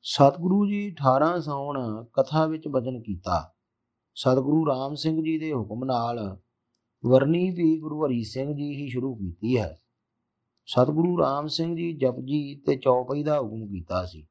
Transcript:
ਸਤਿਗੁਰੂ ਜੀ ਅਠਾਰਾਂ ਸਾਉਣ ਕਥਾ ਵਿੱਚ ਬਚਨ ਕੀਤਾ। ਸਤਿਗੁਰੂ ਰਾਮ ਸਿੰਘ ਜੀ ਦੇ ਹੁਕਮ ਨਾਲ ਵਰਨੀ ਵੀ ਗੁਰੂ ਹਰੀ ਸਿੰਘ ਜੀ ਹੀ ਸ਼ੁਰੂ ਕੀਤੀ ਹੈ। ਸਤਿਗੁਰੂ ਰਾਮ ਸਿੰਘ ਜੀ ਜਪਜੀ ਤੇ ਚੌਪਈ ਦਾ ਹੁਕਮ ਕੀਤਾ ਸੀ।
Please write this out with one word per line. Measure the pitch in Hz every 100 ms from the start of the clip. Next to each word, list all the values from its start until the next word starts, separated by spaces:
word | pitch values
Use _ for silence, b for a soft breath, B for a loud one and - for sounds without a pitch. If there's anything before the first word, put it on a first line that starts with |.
ਸਤਿਗੁਰੂ | - - 139 156 180 196 202
ਜੀ | 202 202
ਅਠਾਰਾਂ | 156 143 131 151 175
ਸਾਉਣ | 151 139 143 139 120 110
ਕਥਾ | 113 - 135 156 160
ਵਿੱਚ | 156 156
ਬਚਨ | 131 120 127
ਕੀਤਾ। | 110 90 - 87 - _ _ _ _ _ _
ਸਤਿਗੁਰੂ | - 131 131 135 156 156
ਰਾਮ | 131 135
ਸਿੰਘ | 147 156 160
ਜੀ | 156 160
ਦੇ | 156
ਹੁਕਮ | 139 104 113
ਨਾਲ | 131 123 117 120 101 95 _ _ _ _ _ _
ਵਰਨੀ | 123 131 139 170 185
ਵੀ | 175 160 160
ਗੁਰੂ | 156 151 151
ਹਰੀ | 120
ਸਿੰਘ | 110 127 139 147
ਜੀ | 147
ਹੀ | 139 143
ਸ਼ੁਰੂ | 123 131
ਕੀਤੀ | 117 95 85 110 123
ਹੈ। | 90 - _ _ _ _ _ _ _ _ -
ਸਤਿਗੁਰੂ | - 127 151 175 175
ਰਾਮ | 143 139 151
ਸਿੰਘ | 147 165 165
ਜੀ | 170
ਜਪਜੀ | 151 131 127 127 151 143 143
ਤੇ | - 135
ਚੌਪਈ | 135 123 127 143
ਦਾ | 147 151
ਹੁਕਮ | 117 113 107
ਕੀਤਾ | 95 85 92 90
ਸੀ। | 85 78